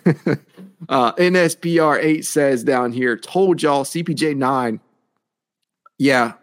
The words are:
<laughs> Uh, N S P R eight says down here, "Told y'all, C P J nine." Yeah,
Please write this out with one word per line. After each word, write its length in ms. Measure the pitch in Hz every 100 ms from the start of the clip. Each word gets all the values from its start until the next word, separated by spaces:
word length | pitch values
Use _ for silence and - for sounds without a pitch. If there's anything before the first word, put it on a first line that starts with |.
| -
<laughs> 340 | 147 - 147 _ - 190 - 165
Uh, 220 | 135 120 -
N 180 | 180 185
S 200 | 165 -
P 240 | 175 165
R 200 | 156 135
eight 260 | 156 156 -
says 380 | 151 143 131
down 280 | 120 131 123
here, 240 | 120 127 113
"Told 460 | - 180 190 165
y'all, 240 | 151 143 139
C 180 | 165
P 100 | 170
J 200 | 143 156
nine." 460 | 143 131 135 123 110 _ _ _ _ _ _ _ _ _ _ _ -
Yeah, 340 | 131 131 117 -